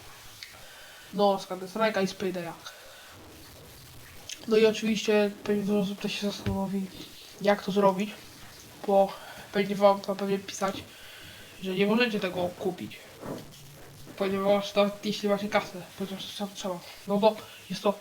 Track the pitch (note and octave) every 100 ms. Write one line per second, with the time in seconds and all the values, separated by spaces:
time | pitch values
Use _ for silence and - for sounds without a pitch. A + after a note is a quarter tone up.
0 | - - - - - - - - - -
1 | - F#3+ G3+ F#3+ - F#3 F#3 G#3+ A3 G#3
2 | F#3+ - F#3+ F3+ E3+ - - - - -
3 | - - - - - - - - - -
4 | - - - - - A3 A3 A3 A3 G#3
5 | - G#3 G#3 G#3 - G#3 G3 G#3 G3 G3+
6 | G3+ - G3+ G3 G3+ G3 F#3+ G3 F#3+ -
7 | - - - - G3+ G3+ - G3 G3 F#3
8 | G#3 - - - - - - - - G3
9 | G3 - - - - G#3 G3 G3+ G3+ G3
10 | G3+ F#3+ G3 G3 - - G3 G3 - -
11 | - - - - - - F#3+ F#3+ G3+ A3
12 | B3 G#3 F#3 F3 F3+ - F#3+ F3+ - -
13 | - - - - - - - - - -
14 | - - G3 G3 G3 G3+ G3+ G3+ G3+ G3+
15 | G#3+ G3+ G#3 G3+ G#3 G#3 - F3+ F3 -
16 | F#3+ F#3+ - - G3 - G3 E3+ - -
17 | - G3+ G#3+ G#3+ - - - F3+ G#3 G3+